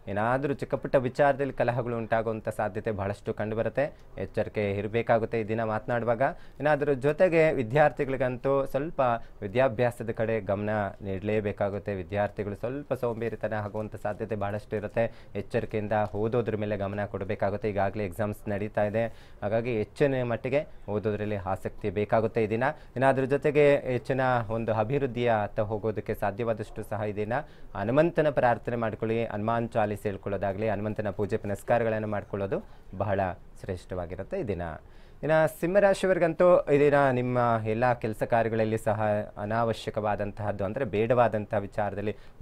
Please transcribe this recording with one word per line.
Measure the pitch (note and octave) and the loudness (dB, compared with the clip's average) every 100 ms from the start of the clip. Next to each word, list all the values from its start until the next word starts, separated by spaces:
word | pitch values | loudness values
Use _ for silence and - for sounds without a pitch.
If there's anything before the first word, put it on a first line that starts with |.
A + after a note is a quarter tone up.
| - | -6
ಏನಾದರೂ | G2 A2 C3 C#3+ C3+ | -2 0 0 0 -4
ಚಿಕ್ಕಪುಟ್ಟ | - C3+ C#3+ C#3+ C3+ | -4 -4 2 2 2
ವಿಚಾರದಲ್ಲಿ | - C#3+ C3+ C#3 - | 4 4 4 -2 0
ಕಲಹಗಳು | A#2+ A#2+ A#2+ A#2 | 0 0 -2 -4
ಉಂಟಾಗುವಂಥ | A2 A2+ A2+ A2 G#2+ G#2+ | 0 0 0 -2 -4 -4
ಸಾಧ್ಯತೆ | G#2+ G#2 A#2 G2+ | -4 -2 -4 -2
ಬಹಳಷ್ಟು | G2 G2+ - G#2+ | -2 -4 -6 -4
ಕಂಡುಬರುತ್ತೆ. | G#2+ A2 A2+ A#2 D3+ - - - F#2+ | -4 -2 -2 0 -2 -4 -16 -10 -6
ಎಚ್ಚರಿಕೆ | - - - G2+ G2 | -2 -2 0 -2 0
ಇರಬೇಕಾಗುತ್ತೆ | G#2 A#2 A#2 A#2 G#2+ A#2 | -2 -2 2 2 2 -4
ಈ | G#2+ | -2
ದಿನ | A2 A2 | -2 -2
ಮಾತನಾಡುವಾಗ. | G#2+ - A#2+ A2+ A2+ C#3 F3 - - | -2 -2 -2 0 0 0 -2 -14 -4
ಇನ್ನು | C#3+ D3 | 0 2
ಅದ್ರ | C#3+ C#3 C#3 | 2 0 2
ಜೊತೆಗೆ | D3+ F#3 E3 D#3 - | 4 4 6 4 2
ವಿದ್ಯಾರ್ಥಿಗಳಿಗಂತೂ | A2 C#3 D3+ - B2+ C3 B2+ B2 C3+ C#3 C3+ | 0 4 4 4 -4 0 -2 -2 0 2 0
ಸ್ವಲ್ಪ | C3+ D#3 - B2+ A#2 - - G#2 | -2 -4 0 2 2 -4 -10 -4
ವಿದ್ಯಾಭ್ಯಾಸದ | A2 C3 A2 A#2+ - A2+ A2 | 2 2 4 0 0 -6 -2
ಕಡೆ | A2 A2+ F#2+ | 0 0 0
ಗಮನ | G2+ G#2 G#2+ G2 - G2+ | -2 0 0 -2 -4 -6
ನೀಡಲೇಬೇಕಾಗುತ್ತೆ. | F#2+ G#2 G#2+ G#2 G2 G2+ G2 G2+ G2 | -4 0 0 0 -2 -2 -2 -4 -6
ವಿದ್ಯಾರ್ಥಿಗಳು | E2 G2+ G2+ - G2+ G2 | -4 -2 -2 -2 -6 -4
ಸ್ವಲ್ಪ | A#2 C3+ C#3+ C3 | -6 -6 -6 -4
ಸೋಂಬೇರಿತನ | A#2+ A2+ A2+ G#2+ G#2+ G#2+ G#2 | -2 -2 -4 -4 -4 -4 -4
ಆಗುವಂಥ | G#2 G#2+ G2+ G#2 | -6 -8 -6 -6
ಸಾಧ್ಯತೆ | G#2 G#2+ G#2+ G2+ | -6 -4 -4 -2
ಬಹಳಷ್ಟು | G#2 - G#2+ | -4 -4 -4
ಇರುತ್ತೆ. | G2+ A#2 A#2 - - G#2 | -2 0 -2 -2 -10 -8
ಎಚ್ಚರಿಕೆಯಿಂದ | - A#2+ A2 G#2+ G#2 G#2+ G#2 G#2 | -4 -4 -2 -4 0 0 0 0
ಓದೋದ್ರ | A2 A#2+ A2 G#2 G#2 | 0 0 0 -2 -2
ಮೇಲೆ | G#2 G2 | -2 -2
ಗಮನ | G#2 G2+ G2 | -4 -4 -4
ಕೊಡಬೇಕಾಗುತ್ತೆ. | F#2+ G#2 G2+ G2 A2 G2 | -4 -2 -2 0 -2 0
ಈಗಾಗಲೇ | G2 G#2 G2+ | 0 0 -6
ಎಕ್ಸಾಮ್ಸ್ | F2+ G#2 G#2 - G2+ | -2 -4 -4 -4 -4
ನಡೀತಾ | G#2 G#2+ G#2 | -2 0 0
ಇದೆ, | G#2+ A2+ - - - G#2 | 0 -2 -4 -18 -8 -2
ಹಾಗಾಗಿ | A2+ A#2+ A2+ | -2 0 -2
ಹೆಚ್ಚಿನ | G#2+ - C#3+ C3 B2 | -2 2 2 2 0
ಮಟ್ಟಿಗೆ | A2+ C3 C3+ D#3 - - | -2 0 -2 -2 -10 -4
ಓದೋದ್ರಲ್ಲಿ | G#2 G#2 G#2 G#2 G#2 F#2 | -2 0 -2 -2 -4 -2
ಆಸಕ್ತಿ | F#2+ G#2+ - G#2+ F#2 | -4 -4 -6 -4 -2
ಬೇಕಾಗುತ್ತೆ | G#2 A2+ A2 A#2 G#2+ | 2 2 2 2 0
ಈ | |
ದಿನ. | A2 C3 - - - | 2 0 -2 -8 0
ಇನ್ನು | C3+ | 2
ಅದ್ರ | B2+ C3 | 4 2
ಜೊತೆಗೆ | C#3 D3+ C#3+ D3 C#3+ - | 2 2 6 6 6 2
ಹೆಚ್ಚಿನ | B2 - C3+ C3 B2 A2 A2+ | -4 0 0 2 2 0 -4
ಒಂದು | A2+ A2 | 0 0
ಅಭಿವೃದ್ಧಿಯ | A2 C#3 C3+ A#2 A#2+ A2 G#2 | 2 0 0 0 2 2 2
ಅತ್ತ | - G#2 | -2 -2
ಹೋಗೋದಕ್ಕೆ | G#2+ A2 G#2 - G#2+ | -2 -2 -4 -4 -2
ಸಾಧ್ಯವಾದಷ್ಟು | G#2 G2 A2+ A2 G#2+ - G#2+ | -2 -2 -2 -2 -4 -10 -8
ಸಹ | G#2 G#2+ | -4 -4
ಈ | G2+ | -4
ದಿನ | G#2+ B2 D#3 - - G2 | -2 -4 -6 -14 -12 -6
ಹನುಮಂತನ | G2+ C3+ E3 E3 D3+ C#3 | 0 4 4 4 2 4
ಪ್ರಾರ್ಥನೆ | B2 A2+ - A#2 | 2 2 0 -2
ಮಾಡ್ಕೊಳ್ಳಿ. | A2+ - A2+ A2+ A#2 | -2 -2 -2 0 -2
ಹನುಮಾನ್ | G#2 G#2+ A#2 A#2 A#2+ | -2 0 0 0 0
ಚಾಲೀಸ್ | G#2+ G#2 G#2+ | 0 0 -4
ಹೇಳ್ಕೊಳ್ಳೋದಾಗ್ಲಿ, | G2 - G2 G2 F#2+ A2 | -4 -4 -2 -2 0 0
ಹನುಮಂತನ | G2+ G#2+ G#2 G#2 F#2 | 0 -2 -2 -2 -2
ಪೂಜೆ | G2+ A2 | -2 0
ಪುನಸ್ಕಾರಗಳನ್ನು | G2+ G2 - A#2+ A2+ A2 G#2+ G2+ | -2 -4 2 4 4 0 -2 -4
ಮಾಡ್ಕೊಳ್ಳೋದು | F#2+ G#2 G2 D#3 - - - F#2+ | -4 -4 -2 -4 -6 -18 -14 -6
ಬಹಳ | G2 G2 F#2+ - - - | -2 0 0 -2 -12 -16
ಶ್ರೇಷ್ಠವಾಗಿರುತ್ತೆ | - F#2 - F#2 E2+ D#2+ G2 C#4 | -8 -8 -6 -8 -6 -8 -6 -4
ಈ | C3+ | -2
ದಿನ. | F2 E2+ D#2 - - - - C#3+ | -2 -4 -8 -14 -20 -20 -8 2
ಇನ್ನು | D#3 D#3 - | 4 4 0
ಸಿಂಹರಾಶಿಯವರಿಗಂತೂ | E3+ G3 G3 F#3+ F#3 F#3 E3+ D#3+ F3+ F3 - | 0 4 4 4 2 2 2 6 8 8 6
ಈ | C#3+ | 6
ದಿನ | D3 C#3+ C#3 B2+ | 6 6 6 4
ನಿಮ್ಮ | B2 B2 A#2+ A2+ G#2+ | 2 2 2 2 2
ಎಲ್ಲ | A2 B2 A#2+ | 2 2 2
ಕೆಲಸ | A#2+ G#2+ - | -2 -2 2
ಕಾರ್ಯಗಳಲ್ಲಿ | A#2 A2+ A2 A2 A2 - | 2 2 2 2 2 0
ಸಹ | G#2 G#2+ G#2 - - | 0 2 0 -2 -8
ಅನಾವಶ್ಯಕವಾದಂತಹದ್ದು, | G#2 A2+ A#2 G#2+ - - G#2+ G2+ G#2 G2+ G#2 G2 G2 | -2 0 2 0 -4 -2 -2 -2 -4 -4 -4 -2 -2
ಅಂದರೆ | A2+ C3 G2+ | -2 -2 0
ಬೇಡವಾದಂಥ | A2+ B2 A#2 G#2+ G#2 G#2 G2+ | 2 4 4 2 -2 -2 -2
ವಿಚಾರದಲ್ಲಿ | - G2+ F#2+ G#2 G2+ - - | -4 -4 -2 -6 -6 -12 -8